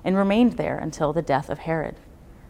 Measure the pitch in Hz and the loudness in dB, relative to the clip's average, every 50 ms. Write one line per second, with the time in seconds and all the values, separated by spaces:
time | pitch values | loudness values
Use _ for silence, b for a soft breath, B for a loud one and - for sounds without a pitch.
0 | B - 185 196 196 196 202 226 247 233 - - 151 - 131 147 - 156 - - | B 0 2 2 2 4 4 4 4 4 2 0 -2 -2 -2 -4 -6 -6 -4 -2
1 | 160 147 151 170 156 - 139 131 - - - - - 165 160 160 - - - - | -2 0 0 0 0 0 0 0 0 -4 -8 -8 -4 -4 -2 -2 -4 -6 -8 -12
2 | - - - - - - B B B | -18 -20 -20 -20 -20 -20 B B B